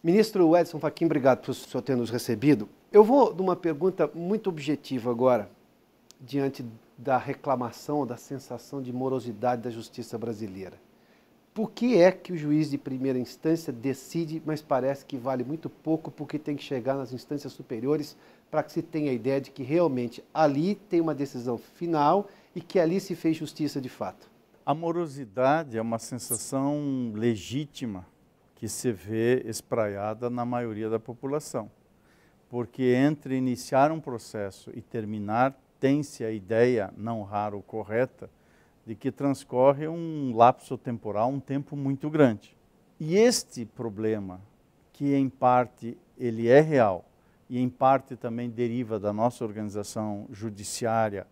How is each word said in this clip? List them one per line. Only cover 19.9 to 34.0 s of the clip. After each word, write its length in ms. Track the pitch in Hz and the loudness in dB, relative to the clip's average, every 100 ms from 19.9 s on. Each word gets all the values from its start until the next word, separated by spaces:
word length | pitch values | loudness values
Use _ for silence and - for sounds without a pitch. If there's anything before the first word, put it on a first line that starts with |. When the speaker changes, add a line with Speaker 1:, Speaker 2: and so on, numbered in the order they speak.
| 127 120 - - | 2 -4 -8 -8
Speaker 1:
ali 420 | 151 156 139 175 | 2 2 4 0
tem 260 | 202 - 170 | -2 0 0
uma 140 | 160 | 0
decisão 420 | 139 139 127 120 117 | -2 -6 -6 -6 -6
final 720 | - - 170 160 147 190 202 - _ | -8 -10 -2 2 4 4 0 -14 _
e 60 | 175 | -14
que 180 | - 190 | -2 2
ali 220 | 165 190 | 2 2
se 140 | 190 | -4
fez 220 | 170 160 160 | -4 -2 -2
justiça 440 | 151 - 151 143 | -6 -4 -4 -4
de 80 | 123 | -8
fato? 400 | - - - - _ _ _ - | -8 -10 -10 -20 _ _ _ -4
Speaker 2:
A 80 | |
morosidade 1040 | 147 165 170 165 139 120 95 131 156 156 113 | -2 -2 -2 -4 -8 -8 2 2 2 0 -4
é 40 | |
uma 160 | 113 113 | -2 -4
sensação 1120 | - 123 - 113 - 135 139 147 147 131 120 | -6 -10 -8 -8 -4 -2 -2 -2 -2 -4 -4
legítima 920 | 107 120 110 85 127 151 - 123 92 90 _ _ _ _ _ | 0 0 0 -4 -8 -8 -8 -8 -8 -14 _ _ _ _ _
que 120 | 110 | -10
se 240 | - 127 | -4 -4
vê 500 | 101 95 110 117 127 110 | -4 -6 0 2 2 0
espraiada 840 | 110 - 117 104 98 104 110 120 | -10 -4 -2 -2 -2 -6 -4 -6
na 140 | 123 | -4
maioria 460 | 120 123 117 107 110 | -2 -2 -4 -4 -4
da 80 | 110 | -4
população, 720 | 110 120 135 147 147 131 107 _ _ _ _ _ _ _ _ | -6 -10 -6 -6 -6 -8 -8 _ _ _ _ _ _ _ _
porque 340 | 120 120 - | -8 -8 0
entre 540 | 127 123 139 151 139 131 | 4 4 4 0 -4 -2
iniciar 560 | 131 120 - 135 147 | -2 -4 0 2 2
um 80 | 165 | 0